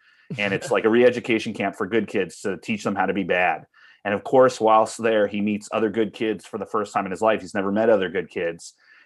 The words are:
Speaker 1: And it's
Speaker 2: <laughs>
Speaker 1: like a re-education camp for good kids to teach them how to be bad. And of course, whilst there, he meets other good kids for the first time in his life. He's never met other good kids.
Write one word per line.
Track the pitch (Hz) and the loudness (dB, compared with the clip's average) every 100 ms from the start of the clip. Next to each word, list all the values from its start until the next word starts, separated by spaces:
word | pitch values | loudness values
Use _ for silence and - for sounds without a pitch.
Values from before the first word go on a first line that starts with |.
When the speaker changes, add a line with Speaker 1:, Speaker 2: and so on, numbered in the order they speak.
| _ _ _ 131 | _ _ _ -6
Speaker 1:
And | 101 | -4
it's | 98 - | -4 -2
Speaker 2:
<laughs> | |
Speaker 1:
like | 104 | 0
a | 110 | 4
re-education | 117 123 117 - 113 117 | 6 6 4 0 -2 -2
camp | 104 101 - | -4 -6 -4
for | 95 | -2
good | 113 101 | -2 -2
kids | 107 90 - | -4 -4 -6
to | 104 90 | -8 -6
teach | - 107 | -6 -6
them | 113 | -4
how | 98 92 | -2 -2
to | |
be | 95 | -2
bad. | 87 90 90 80 - _ - _ | -2 0 0 -2 -8 _ -20 _
And | 101 | -6
of | 104 | -4
course, | - 135 127 - | 2 4 4 4
whilst | 110 110 110 - | 4 4 4 0
there, | 113 110 101 | 0 2 0
he | 104 | 0
meets | 104 104 - | -2 -4 -4
other | 110 107 | -2 -2
good | 104 107 | 0 -2
kids | - 110 107 | -2 -4 -4
for | - 107 | -8 -12
the | 98 | -6
first | 110 104 | -6 -4
time | 104 95 | -4 -4
in | |
his | 92 | -2
life. | 110 104 | 0 0
He's | 92 | -2
never | 104 98 | -4 -2
met | 101 113 | 0 4
other | 104 92 | 4 2
good | 90 78 | -4 -6
kids. | 101 85 85 - _ _ _ | -6 -6 -6 -14 _ _ _